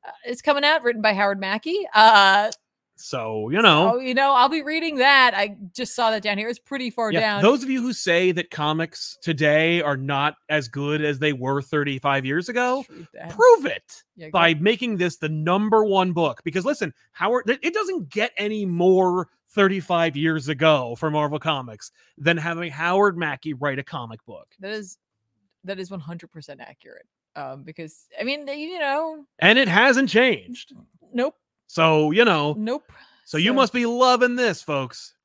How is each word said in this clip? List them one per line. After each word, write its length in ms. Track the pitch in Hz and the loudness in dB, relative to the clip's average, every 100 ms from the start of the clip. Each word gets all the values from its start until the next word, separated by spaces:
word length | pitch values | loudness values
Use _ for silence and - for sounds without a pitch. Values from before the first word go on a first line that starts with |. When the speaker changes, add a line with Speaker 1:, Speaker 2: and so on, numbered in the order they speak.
| - | -20
Speaker 1:
uh, 40 | - | -16
is 160 | 240 240 | -12 -4
coming 220 | 302 285 | 0 2
out, 220 | 294 311 | 2 2
written 180 | 240 233 | 0 0
by 100 | 214 | 0
Howard 280 | 196 202 196 | 2 0 -2
Mackey. 440 | 190 214 311 381 370 | -4 -6 -4 -6 0
Uh, 600 | 214 220 214 196 196 214 - _ _ _ | 6 8 8 8 6 2 -6 _ _ _
Speaker 2:
So, 540 | _ - 131 110 110 110 | _ -10 -8 -6 -6 -4
you 100 | 175 | 4
know. 340 | 226 151 190 | 6 6 4
Speaker 1:
so, 40 | 240 | 2
you 160 | 262 | -2
know, 180 | 254 277 | 0 4
I'll 140 | 269 254 | 4 4
be 140 | 311 | 2
reading 340 | 285 320 330 285 | -4 -4 -4 2
that. 360 | 262 277 254 196 | 4 6 4 2
I 200 | 208 202 190 | -4 -6 -16
just 220 | - 247 - | -10 -8 -2
saw 140 | 226 | 0
that 100 | 220 | 0
down 160 | 214 202 | -2 -4
here. 100 | 220 | -6
It's 120 | 240 | -10
pretty 300 | _ 277 247 | _ -8 -6
far 200 | - 226 | -4 -2
Speaker 2:
Yeah, 80 | 170 | 0
Speaker 1:
down. 220 | 220 202 | 0 2
Speaker 2:
those 220 | 208 269 | 2 2
of 40 | 269 | 0
you 140 | 262 | -4
who 100 | 240 | -4
say 380 | 226 185 170 185 | -4 0 2 2
that 180 | 175 170 | -2 -6
comics 680 | - 151 156 165 - - - | -4 -2 -2 -4 -8 -16 -10
today 640 | - 147 151 151 160 170 | -6 0 2 4 2 0
are 140 | 147 139 | 0 -4
not 400 | 135 139 147 - - | -4 -2 -2 -4 -4
as 200 | 151 120 | -4 -4
good 340 | 139 143 151 | -6 -4 -2
as 140 | 151 139 | -2 -2
they 140 | 151 | -2
were 280 | 135 131 139 | -2 -4 -4
thirty-five 640 | 135 151 143 135 143 139 | -2 -4 -2 -4 -2 -2
years 240 | 131 151 180 | -2 -4 -4
ago, 360 | 240 247 262 - | -4 -2 -4 -8
Speaker 1:
Read 200 | - 165 | -20 -20
that. 160 | - 170 | -18 -14
Speaker 2:
prove 360 | - 494 453 277 | 4 6 6 4
it 380 | 98 _ - _ | -8 _ -20 _
Speaker 1:
Yeah, 120 | _ 156 | _ -2
go 20 | |
Speaker 2:
by 240 | 175 170 | 2 2
making 420 | 156 190 233 247 202 | 4 0 0 -2 -2
this 180 | 175 - | -2 -2
the 120 | 156 | -6
number 560 | 156 156 190 214 220 | -4 0 0 2 2
one 280 | 214 196 185 | 4 2 0
book. 280 | 170 156 120 | 0 -2 -4
Because 200 | 170 175 | -6 -4
listen, 300 | 202 294 170 - _ | -4 -4 -6 -10 _
Howard, 380 | - 185 247 202 | -6 -2 -2 -2
it, 80 | 269 | -4
it 100 | 302 | -4
doesn't 340 | 403 381 359 151 | -4 -6 -6 -8
get 240 | 214 240 - | -6 -6 -4
any 260 | 208 214 | -6 -4
more 640 | 196 170 180 190 185 180 170 _ _ | -4 0 4 4 4 0 -6 _ _
thirty-five 680 | - 196 190 - 175 165 139 | 2 2 2 -2 0 0 0
years 320 | 160 160 135 | -2 -2 -4
ago 460 | 143 156 151 120 | 2 4 4 0
for 160 | 117 156 | -6 -4
Marvel 300 | 151 147 151 | -2 -2 -4
Comics 500 | 160 143 123 110 - _ _ _ | -4 -6 -8 -18 -20 _ _ _
than 200 | 156 170 | -2 -2
having 320 | 165 170 170 | -4 -8 -10
Howard 480 | 139 170 190 202 175 | -6 0 2 2 0
Mackey 340 | 160 139 156 | -6 -6 -10
write 260 | 131 143 135 | -6 -4 -6
a 20 | |
comic 400 | 135 151 117 110 | -8 -12 -12 -16
book. 300 | - 92 - _ | -20 -20 -20 _
Speaker 1:
That 100 | 190 | -12
is, 280 | 214 190 - _ _ _ _ _ _ | -12 -12 -20 _ _ _ _ _ _
that 160 | 185 190 | -14 -12
is 100 | 185 | -10
one 80 | 196 | -12
hundred 300 | 147 170 165 | -12 -14 -16
percent 300 | 160 147 139 | -20 -20 -20
accurate. 460 | 143 - - - _ _ _ | -20 -20 -20 -20 _ _ _
Um, 300 | 147 135 135 | -14 -14 -14
because, 420 | 151 160 160 - _ - | -18 -16 -18 -18 _ -8
I 60 | |
mean, 220 | 226 294 285 | -6 -6 -8
they, 100 | 294 | -10
you 200 | 311 359 | -10 -6
know. 480 | 285 277 320 311 285 _ | -4 -4 -6 -10 -20 _
Speaker 2:
And 180 | 175 233 | 4 4
it 100 | 247 | 2
hasn't 400 | 180 254 262 262 | 2 2 2 2
changed. 640 | 214 254 151 - 247 - 269 _ _ _ | 2 2 0 -8 -18 -18 -20 _ _ _
Speaker 1:
Nope. 220 | 240 262 _ _ _ _ | -6 -6 _ _ _ _
Speaker 2:
So, 440 | - 165 156 156 | 0 2 4 2
you 120 | 180 | 4
know. 300 | 233 160 147 151 | 4 2 0 -4
Speaker 1:
Nope. 340 | 214 285 _ - _ _ - | -6 -8 _ -20 _ _ -8
Speaker 2:
So 100 | 156 | -2
you 140 | 185 | 0
Speaker 1:
So 40 | |
Speaker 2:
must 180 | 262 262 | 2 2
be 100 | 247 | 0
loving 520 | 233 240 254 247 247 247 | -2 2 2 4 2 0
this, 260 | 240 180 | -2 -2
folks. 500 | - 143 127 - - _ | -6 -6 -6 -12 -20 _